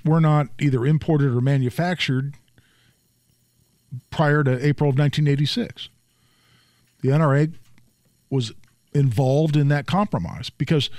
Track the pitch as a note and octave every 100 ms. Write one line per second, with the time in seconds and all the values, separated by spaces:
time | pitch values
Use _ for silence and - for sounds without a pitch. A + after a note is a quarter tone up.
0 | D3+ E3 D#3+ D3+ D3 - C#3+ B2+ B2 D#3
1 | - D3+ C#3 B2 C3 C#3 B2 - F3 F3+
2 | - C3 C#3 C#3+ _ _ _ _ _ _
3 | _ _ _ _ _ _ _ _ _ B2
4 | - - D3+ D3 C#3+ B2+ D3 C#3+ D3 C3
5 | D3 - D3 C#3 D3 - - - - _
6 | _ _ _ _ _ _ _ _ _ _
7 | B2+ C#3+ D#3 C#3 D#3 - - - _ _
8 | _ _ _ C3+ A2+ - - _ _ D3
9 | C#3 A2 C3 C#3+ D#3+ D3+ C#3+ D3 - F3+
10 | G#3 A2+ E2+ - - - D3 D#3 -